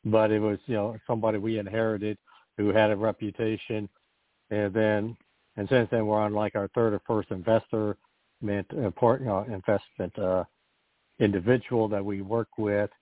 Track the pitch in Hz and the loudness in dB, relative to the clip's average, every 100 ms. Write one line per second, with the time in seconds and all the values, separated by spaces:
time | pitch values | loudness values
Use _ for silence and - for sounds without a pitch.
0 | 107 110 110 107 107 101 - 113 104 117 | 2 2 4 2 0 -2 -2 -2 -2 -6
1 | - 117 110 107 107 110 98 110 113 107 | -6 -2 0 -2 -2 -4 -4 -2 -2 -2
2 | 107 104 _ - _ - 104 104 107 101 | -4 -6 _ -20 _ -2 2 4 4 4
3 | 110 - 107 - 110 107 - 110 101 _ | -2 -2 -8 -4 -4 -4 -4 -6 -6 _
4 | _ _ _ _ _ 107 101 104 107 107 | _ _ _ _ _ -2 0 2 2 2
5 | 110 117 _ _ _ - 101 131 110 117 | -2 -8 _ _ _ -10 2 2 4 0
6 | 107 107 107 104 104 107 98 - 113 104 | 2 2 2 0 -2 -2 -2 0 2 0
7 | - 110 95 95 90 113 - 113 104 101 | -2 -2 -2 -6 2 2 2 -2 -2 -4
8 | _ _ _ _ 104 101 92 165 110 - | _ _ _ _ -4 -4 -4 -4 -4 2
9 | 120 131 131 95 110 101 - 101 - - | 2 2 0 -2 -4 -6 -2 -2 -2 -8
10 | 92 - 95 92 87 _ _ _ _ _ | -8 -4 -2 0 -2 _ _ _ _ _
11 | _ _ 107 98 92 127 - 120 110 104 | _ _ 0 2 2 2 2 -2 0 -2
12 | 98 98 98 113 110 - 107 104 104 _ | -4 -6 -4 -4 -4 -4 -2 0 -2 _